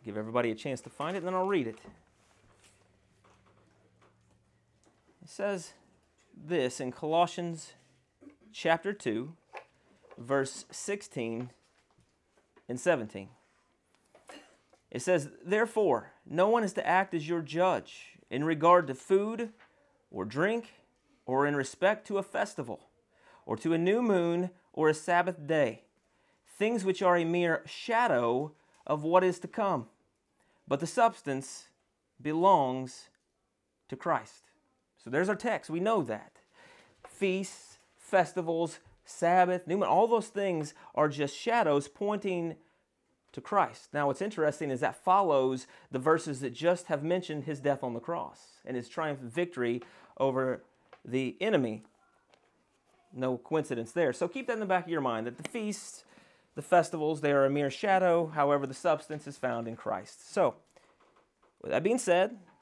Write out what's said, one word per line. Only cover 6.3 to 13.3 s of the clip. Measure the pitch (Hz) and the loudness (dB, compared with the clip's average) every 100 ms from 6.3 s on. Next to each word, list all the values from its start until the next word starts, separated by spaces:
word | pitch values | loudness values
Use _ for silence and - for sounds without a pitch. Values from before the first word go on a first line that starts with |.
| - | -20
this | 151 170 127 - | -4 0 0 -2
in | 127 | -8
Colossians | 127 151 165 170 - 170 165 - - _ _ _ _ - _ _ | -6 0 2 2 0 -6 -8 -14 -20 _ _ _ _ -20 _ _
chapter | - 170 165 196 | -4 0 2 0
two, | 202 123 107 143 165 _ - - _ _ _ _ - | -4 -4 -4 -6 -14 _ -20 -20 _ _ _ _ -18
verse | 120 139 135 - - | -2 -2 -2 -6 -16
sixteen | - - 202 - 143 113 113 123 _ _ _ _ _ _ _ _ _ _ _ - | -12 -8 -8 -8 -6 -6 -6 -8 _ _ _ _ _ _ _ _ _ _ _ -10
and | 127 | -2
seventeen. | 180 151 107 98 98 | 2 2 0 -10 -16